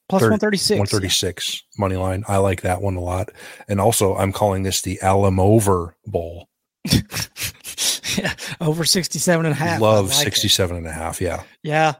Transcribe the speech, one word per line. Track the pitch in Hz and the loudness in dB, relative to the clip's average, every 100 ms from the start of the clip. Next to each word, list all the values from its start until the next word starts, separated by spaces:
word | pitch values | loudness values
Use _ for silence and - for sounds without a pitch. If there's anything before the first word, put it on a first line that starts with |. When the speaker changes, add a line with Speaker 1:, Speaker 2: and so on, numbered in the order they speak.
| - | -2
Speaker 1:
Plus | 190 | 2
Speaker 2:
They're | 117 | 4
Speaker 1:
one | 214 | 4
thirty-six, | 214 202 - | 2 0 0
yeah. | 208 | 0
Speaker 2:
one | 101 | 2
thirty-six | 107 92 - 95 87 - - - - | 0 0 -2 -2 -4 -8 -8 -10 -4
money | 98 92 | -2 0
line. | 92 92 98 | -2 -4 0
I | 98 | 2
like | 98 90 | 2 0
that | 95 90 | -2 -2
one | 98 | -2
a | 90 | -4
lot. | 87 92 92 - - - - | -4 -4 -6 -12 -20 -20 -6
And | 101 | 0
also, | 101 117 98 | 2 4 2
I'm | 95 98 | 2 -2
calling | - 104 95 | 0 0 0
this | 95 92 | -2 -2
the | - 95 | -4 -2
Alamover | 95 98 98 95 95 113 101 92 85 - - | 2 4 4 4 6 6 6 2 -2 -12 -8
Bowl. | 95 85 85 - _ _ _ | -6 -6 -12 -18 _ _ _
Speaker 1:
<laughs> | 170 - - - - - - - - - - - - - | 0 2 2 -6 -10 -10 -12 -12 -16 -6 -4 -4 -6 -4
Yeah, | 180 - - - | -4 -6 -10 -4
over | 160 160 | -2 -2
sixty-seven | 156 190 165 165 185 170 | 0 0 -2 -2 0 2
and | 165 | 2
a | 135 | -2
half. | 170 165 | -2 2
Speaker 2:
Love | 107 107 | 4 4
Speaker 1:
I | 95 | 4
like | 90 | 0
it. | |
Speaker 2:
sixty-seven | 143 - 101 - 92 87 | 0 0 0 2 0 -4
and | 82 | -8
a | |
half, | 80 82 82 | -8 -8 -6
yeah. | 87 87 - _ | -6 -6 -10 _
Speaker 1:
Yeah, | 151 151 156 143 | -4 0 0 0